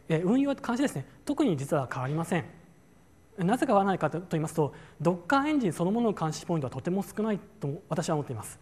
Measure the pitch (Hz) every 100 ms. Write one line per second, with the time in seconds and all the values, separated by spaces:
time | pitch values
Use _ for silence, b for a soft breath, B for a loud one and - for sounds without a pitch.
0 | - 160 180 254 277 277 - 233 277 151
1 | 127 B - 285 294 147 139 160 127 -
2 | 127 156 165 180 123 - - - - -
3 | - - - - 175 247 285 202 196 185
4 | 156 156 185 160 151 - 143 B B B
5 | 156 180 - 277 285 302 220 139 175 220
6 | 233 170 160 160 - 165 131 131 175 190
7 | 190 - 214 202 - - 143 151 - 165
8 | 170 156 139 117 - -